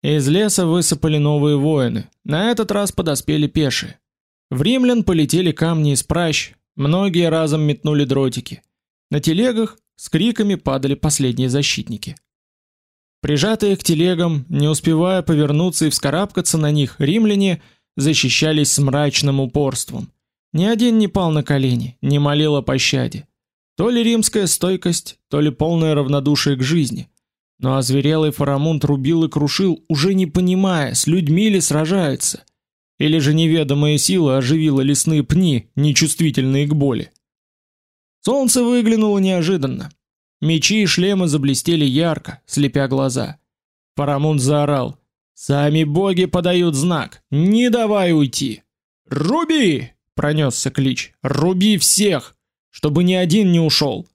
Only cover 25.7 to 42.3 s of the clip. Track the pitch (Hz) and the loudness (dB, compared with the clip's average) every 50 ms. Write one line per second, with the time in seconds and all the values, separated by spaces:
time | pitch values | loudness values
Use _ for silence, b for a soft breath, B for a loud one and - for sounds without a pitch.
25.7 | 170 165 160 156 151 147 143 131 143 143 131 143 147 139 - 143 139 127 131 131 | 2 0 2 2 0 0 0 0 0 0 2 0 0 0 0 -2 0 0 0 0
26.7 | 165 170 147 117 120 - - _ _ _ _ _ _ _ _ _ _ _ 120 131 | 0 0 0 0 -4 -8 -12 _ _ _ _ _ _ _ _ _ _ _ -4 -2
27.7 | 131 135 127 123 131 139 139 147 160 156 156 151 143 - 143 139 139 139 147 160 | -2 0 0 0 0 0 0 0 0 0 0 -2 -2 -2 -2 -2 0 0 0 0
28.7 | 160 147 - - 143 135 131 143 170 165 160 156 - 147 147 143 - - 196 190 | 0 0 0 0 0 0 0 0 0 0 0 -2 -2 -2 -2 -2 0 0 0 0
29.7 | 160 - _ _ 160 139 151 190 196 190 185 147 - 180 180 180 185 185 196 190 | 0 -2 _ _ -2 0 0 0 2 0 -2 0 0 0 0 2 2 2 0 0
30.7 | 180 160 143 120 120 - - 151 165 190 165 143 156 180 214 220 202 185 - - | 0 0 -2 -2 -2 -2 0 2 0 2 2 2 2 2 2 2 2 0 0 0
31.7 | 139 151 156 156 190 196 175 143 135 - - - - - _ _ _ _ _ _ | 0 0 0 0 0 0 0 0 -2 -2 -4 -6 -6 -6 _ _ _ _ _ _
32.7 | _ _ _ _ _ _ - 151 156 165 135 143 151 160 165 160 160 165 151 131 | _ _ _ _ _ _ 0 0 2 2 2 2 2 2 2 2 2 0 0 0
33.7 | 143 143 147 151 147 139 - - 190 185 160 139 131 135 127 120 156 160 156 156 | 0 0 2 2 2 2 2 2 2 2 2 2 2 0 2 0 0 2 2 2
34.7 | 139 135 131 139 143 139 - 165 160 151 143 - - 175 190 170 139 113 - _ | 2 2 2 2 0 0 0 2 2 0 0 2 0 2 2 2 0 -2 -4 _
35.7 | _ 135 143 151 143 - 165 156 - - 165 156 - 143 131 131 135 139 147 143 | _ 0 0 2 2 2 0 0 0 0 0 0 0 0 -2 0 0 0 0 0
36.7 | 151 147 139 139 120 - - - _ _ _ _ _ _ _ _ _ _ _ _ | 0 0 0 0 -2 -4 -6 -10 _ _ _ _ _ _ _ _ _ _ _ _
37.7 | _ _ _ _ _ _ _ _ _ _ _ - 254 277 269 247 - 254 240 233 | _ _ _ _ _ _ _ _ _ _ _ 0 0 2 2 2 2 2 2 2
38.7 | 247 247 220 220 226 220 220 208 202 196 190 190 185 175 160 170 196 165 139 135 | 2 2 2 2 2 2 2 2 2 0 0 0 0 0 0 -2 -2 -2 -4 -6
39.7 | 127 123 123 - _ _ _ _ _ _ _ _ _ _ - 156 165 160 - - | -6 -8 -12 -16 _ _ _ _ _ _ _ _ _ _ -2 0 0 0 0 0
40.7 | 208 220 208 165 - 175 180 196 202 190 180 160 139 151 135 139 135 - - 170 | 2 2 2 2 0 0 0 0 0 0 0 0 0 0 0 0 -2 -2 -2 -2
41.7 | 170 160 147 135 127 147 170 170 156 - - - | 0 0 0 0 2 0 0 0 -2 -4 -8 -16